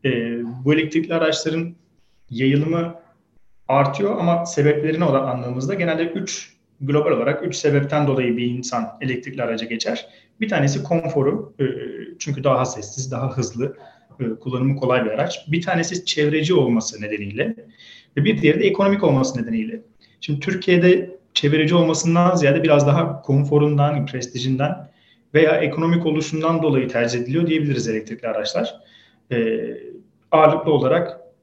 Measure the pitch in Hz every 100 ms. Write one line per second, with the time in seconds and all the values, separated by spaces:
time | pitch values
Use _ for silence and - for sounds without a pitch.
0 | 139 123 117 117 117 123 131 151 151 165
1 | 160 165 156 151 160 160 170 - _ _
2 | _ _ _ 117 135 147 156 170 170 -
3 | _ _ _ _ _ _ - 135 139 -
4 | 202 226 175 170 170 - 147 147 151 160
5 | 170 135 131 123 123 123 139 196 170 160
6 | 170 196 175 - - _ _ _ 139 147
7 | 151 123 123 139 - - 147 143 139 151
8 | 143 131 123 117 120 123 127 120 110 -
9 | 131 123 - 127 117 110 110 113 107 117
10 | - - _ _ 220 180 139 139 - 175
11 | 147 147 135 - - - 131 - - -
12 | 113 - - 139 139 127 127 107 101 -
13 | 127 123 131 131 113 113 143 - - _
14 | _ - 117 110 131 127 135 139 131 127
15 | 113 113 143 - - 165 180 175 160 175
16 | - - 147 156 151 175 123 117 113 107
17 | 104 107 101 104 190 226 - _ - -
18 | _ - 165 220 147 156 196 - 196 202
19 | 165 135 131 123 117 113 110 113 - _
20 | _ _ - 147 - 180 - 175 180 180
21 | - - _ - 143 156 156 170 160 160
22 | 170 170 175 180 143 - 156 143 143 143
23 | 165 - - 139 143 147 147 147 143 147
24 | 143 127 120 127 131 131 147 180 - _
25 | _ _ _ 147 156 151 147 - 165 170
26 | 160 151 151 156 160 165 156 135 123 117
27 | 117 120 120 151 165 160 147 123 113 107
28 | 107 110 113 110 104 - - - _ _
29 | _ _ _ 120 113 113 117 120 123 -
30 | - _ _ 156 151 143 - 147 170 170
31 | 175 - - _